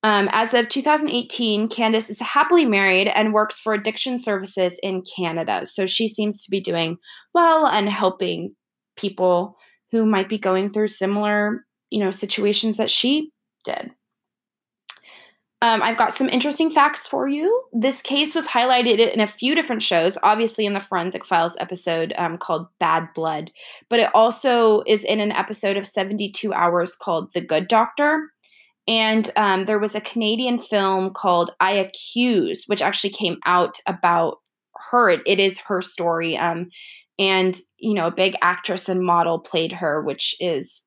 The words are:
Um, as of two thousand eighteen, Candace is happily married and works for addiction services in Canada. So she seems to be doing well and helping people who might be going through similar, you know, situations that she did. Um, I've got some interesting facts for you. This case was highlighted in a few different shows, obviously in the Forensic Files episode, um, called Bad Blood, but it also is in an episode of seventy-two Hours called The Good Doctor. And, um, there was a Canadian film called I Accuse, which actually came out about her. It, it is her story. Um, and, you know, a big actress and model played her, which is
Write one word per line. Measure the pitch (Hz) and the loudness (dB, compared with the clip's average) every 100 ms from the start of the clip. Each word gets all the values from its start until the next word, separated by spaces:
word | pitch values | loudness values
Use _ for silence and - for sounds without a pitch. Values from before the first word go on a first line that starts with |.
Um, | 220 208 196 | 4 4 4
as | - 226 | 2 2
of | 247 226 | 2 2
two | 285 | 0
thousand | 285 302 302 | 2 2 2
eighteen, | 247 240 - 233 208 220 | -4 -4 -2 0 0 0
Candace | 226 220 220 220 | 0 0 2 0
is | 214 | -4
happily | 226 285 311 349 277 | -2 0 4 4 6
married | 202 196 185 202 | 4 4 4 2
and | - 214 | 2 2
works | 214 208 - | 2 0 -2
for | 220 | -2
addiction | 208 214 220 262 247 | -2 -2 -4 -4 -4
services | 247 196 196 196 180 180 | -4 -4 -4 -2 -2 -2
in | 196 185 185 - | -6 -6 -8 -6
Canada. | 175 165 160 95 | -4 -4 -4 -4
So | - - 190 | -4 -4 -2
she | - 226 | 0 -2
seems | 220 208 208 | -2 -4 -4
to | - | -4
be | 196 | -4
doing | 185 170 160 170 - - _ | -2 -2 -2 -4 -14 -20 _
well | 349 339 320 294 | 2 4 4 4
and | 214 202 | 2 0
helping | 202 196 185 180 170 180 _ _ _ _ - | 0 0 0 -4 -4 -8 _ _ _ _ -8
people | 202 196 185 180 202 _ _ _ _ | -8 0 2 2 0 _ _ _ _
who | 226 | 0
might | 220 202 196 | 2 2 0
be | 214 | -2
going | 196 185 202 | 0 0 0
through | 208 214 | -2 -2
similar, | - 190 202 208 208 208 240 _ _ _ | -2 -2 0 0 0 0 -4 _ _ _
you | 220 | -2
know, | 190 | -2
situations | 190 196 - 202 208 220 214 | -2 -4 -2 0 0 0 -2
that | 214 | -2
she | - 247 294 311 _ _ _ | 0 0 0 -2 _ _ _
did. | - - - _ _ _ _ _ _ _ _ _ - - - - - _ _ _ | -10 -8 -10 _ _ _ _ _ _ _ _ _ -18 -18 -18 -20 -20 _ _ _
Um, | 233 226 | 2 2
I've | 220 226 | 0 0
got | 226 | 0
some | - 262 | 0 0
interesting | 254 254 285 320 | 0 -2 0 0
facts | 311 294 302 - | 4 2 2 -6
for | 277 269 | -4 -2
you. | 294 339 480 523 | 0 0 0 -2
This | 240 254 254 | -2 0 -2
case | - 285 311 | -4 -2 0
was | 330 - | -2 -2
highlighted | 247 247 247 240 214 | 0 4 4 4 4
in | 226 - | 4 2
a | 208 | -2
few | - 247 | -2 -2
different | 320 311 226 | 0 -2 -4
shows, | - 175 170 190 | 0 2 2 2
obviously | 196 214 226 220 208 | 2 2 0 -2 -2
in | |
the | 202 | -2
Forensic | 196 185 175 180 | -4 -4 -4 -8
Files | - 180 170 170 | -2 0 0 -4
episode, | - 180 - 165 165 - | -8 -6 -4 -2 -2 -4
um, | 175 170 | -4 -6
called | - 160 175 _ | -6 -6 -6 _
Bad | 165 165 165 | 0 0 -2
Blood, | - 160 156 160 - - - _ | -6 -4 -4 -10 -18 -20 -20 _
but | 233 | 2
it | 226 | 4
also | - 226 226 277 240 226 208 - | 4 4 2 2 4 6 4 4
is | 214 | 2
in | 208 214 | 2 0
an | 214 | 0
episode | - 196 214 202 196 | -2 -4 -4 -2 -2
of | 196 | -4
seventy-two | - 190 208 202 196 220 | -4 -4 -4 -6 -6 -4
Hours | - 175 175 170 - | 0 2 2 -2 -6
called | - 165 - | -4 -4 -2
The | 175 | -8
Good | - 160 185 | -2 -2 2
Doctor. | 226 226 - 294 311 311 _ _ _ _ _ - | 2 2 0 2 0 -4 _ _ _ _ _ 0
And, | 226 220 220 214 - | 2 4 2 0 0
um, | 208 190 196 | 2 2 0
there | 214 | 0
was | 208 | 0
a | 214 | -4
Canadian | 214 240 214 226 254 240 | -6 -2 -2 0 0 -2
film | - 214 196 190 190 | 0 0 2 0 -2
called | 190 196 175 170 - | -2 0 2 0 0
I | 190 | 0
Accuse, | 202 190 - - 233 247 214 117 - - | 2 -2 -8 -8 -2 2 2 0 -4 -4
which | 208 | -2
actually | 147 196 202 | -2 -2 -6
came | 202 196 170 - | -4 -6 -4 0
out | 180 175 - - | 2 0 -2 -8
about | 180 175 170 165 - _ _ _ - - | -2 0 2 0 -4 _ _ _ -20 -2
her. | 247 220 | 2 4
It, | 170 | 2
it | - 196 | 2 2
is | 196 190 | 2 0
her | - 190 | -4 -4
story. | 185 - 170 165 165 156 | -4 -4 -2 -2 -2 -2
Um, | 170 170 175 - - - _ - | -2 -2 -8 -14 -20 -20 _ -2
and, | 196 190 185 185 - _ | 2 4 2 -2 -12 _
you | 220 | -2
know, | 208 165 | 0 0
a | |
big | 170 190 - | 0 0 2
actress | 175 180 - 185 - | 0 0 -4 -6 -2
and | 185 | -2
model | 180 175 170 165 | 2 2 2 -2
played | - 165 160 | -2 -2 -2
her, | 175 165 151 | -2 -4 -2
which | 151 - - - | -4 -4 -6 -4
is | 180 151 - - | -4 -4 -6 -12